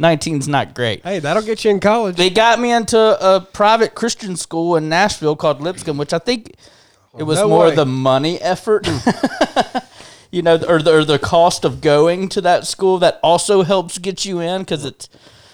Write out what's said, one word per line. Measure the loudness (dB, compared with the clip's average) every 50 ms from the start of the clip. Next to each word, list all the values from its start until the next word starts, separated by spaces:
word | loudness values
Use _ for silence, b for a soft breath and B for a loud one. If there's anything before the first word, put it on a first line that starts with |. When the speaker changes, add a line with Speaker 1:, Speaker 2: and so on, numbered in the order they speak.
Speaker 1:
nineteen's | 0 2 2 0 -2 -4 -4 -4 -4 -2
not | -2 -2 -2 -4 -6
great. | -4 -4 -4 -4 -4 -6
Speaker 2:
Hey, | -8 -8 -6
that'll | -4 -2 -2 -2 -2
get | -4 -6 -2 0
you | 0
in | 0 2
college. | 2 0 0 0 0 -2 -2
Speaker 1:
They | 0 0 0
got | 2 2 4 4 2 2
me | 0 0
into | 0 0 0 0 2 4
a | 4 4 2 2 2 2 2 2
private | 0 -4 -4 0 2 4 4 4 2 0 -2
Christian | -4 -6 -6 -6 -6 -8 -10 -10 -10
school | -10 -8 -6 -4 -2 0 0 0
in | 0 0
Nashville | 0 0 0 0 -2 -2 -2 -2 -2
called | 0 0 -2 -2 -2
Lipscomb, | -4 -8 -8 -8 -8 -8 -6 -6
which | -6 -4 -4
I | -4
think | -4 -4 -4 -6 -6 -12 -20 _ b b b b b b b b b b b -8
it | -4
was | -2 0 0
Speaker 2:
No | 2 2
Speaker 1:
more | 4 4 4
Speaker 2:
way. | 4 4
Speaker 1:
the | 2 0
money | 0 0 0 0 2 2 2 0 -2 -4 -4
effort, | -2 -2 -4 -2 -2 0 0 0 0 -2
<laughs> | -4 -2 -2 -2 -2 -2 -2 -4 -4 -4 -4 -2 0 -2 -2 -2 -4 -10 -10 -10 _ -20 -20 -20 -20 -20 _ _
you | -6 -2 2
know, | 2 2 2 2 2
or | 0 2
the, | 4 4 4 4
or | 4
the | 2 0 0
cost | 0 0 2 4 4 4 2 0 -2
of | -4 -4 -2
going | 0 2 4 4 4 2 2 0 -4 -6
to | -4 -2
that | 0 2 2 0 0 -4
school | -6 -2 0 0 2 2
that | 2 2 2 2 2
also | 2 2 2 2 2 2 2 2
helps | 2 2 0 -2 -4 -8 -10
get | -8 -8 -8 -6 -6
you | -6 -6 -4
in, | -4 -4 -4 -6 -6
'cause | -6 -8 -8 -8
it's | -10 -14 -14 -18 -20 b b b b b b b b